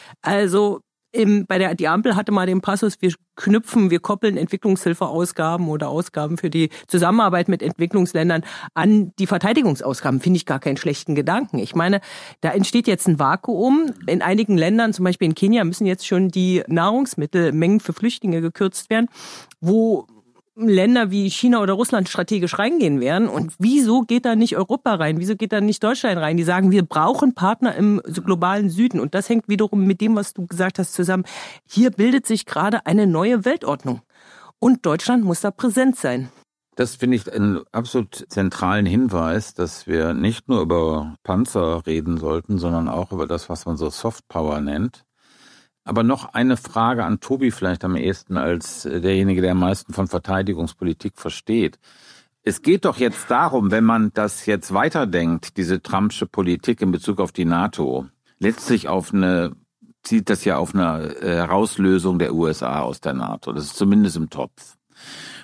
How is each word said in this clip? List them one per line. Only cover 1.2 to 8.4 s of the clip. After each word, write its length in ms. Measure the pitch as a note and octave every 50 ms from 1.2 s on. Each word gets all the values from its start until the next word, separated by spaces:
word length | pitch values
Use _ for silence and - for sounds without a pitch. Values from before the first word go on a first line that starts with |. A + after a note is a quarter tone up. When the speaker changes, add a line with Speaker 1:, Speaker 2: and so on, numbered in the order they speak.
| A3 G3+ G#3 G#3 F#3+
Speaker 1:
bei 120 | - F#3+ F#3
der, 160 | F#3+ E3+ E3+
die 140 | E3 - D#3
Ampel 280 | E3 G3 A3 B3+ G#3
hatte 160 | F#3 G#3+ - G#3
mal 140 | G3 F#3
den 160 | F#3 F#3 F#3+ -
Passus, 340 | - F#3+ G3 - G#3 - -
wir 120 | - F#3 D#3+ - _ _ _
knüpfen, 540 | - - G3 G#3 A3+ A3+ - - A#3 G3+ F#3
wir 100 | E3+ E3+
koppeln 380 | - - G#3 G3 - G#3+ G3 F3
Entwicklungshilfeausgaben 1300 | F#3+ - - F#3+ - G#3+ F#3+ F#3 - F#3 E3+ - F#3+ C#3 C3 E3 F3 E3+ - - D#3+ D#3+ E3+ F3 F3+ D#3+
oder 220 | D3+ D3+ D3 C3+
Ausgaben 480 | C3+ D#3+ F3 - - D#3+ D3+ D3+ E3+ E3
für 100 | - E3+
die 220 | D3 E3 D#3+ D3+ - - -
Zusammenarbeit 600 | _ - F3+ E3+ E3+ G3 A#3 A3 G3 F3 F3 F3 -
mit 140 | E3+ E3+ -
Entwicklungsländern 840 | E3+ E3+ - E3+ E3+ - G3+ F3+ F3 - E3 D#3+ F3 E3 D#3+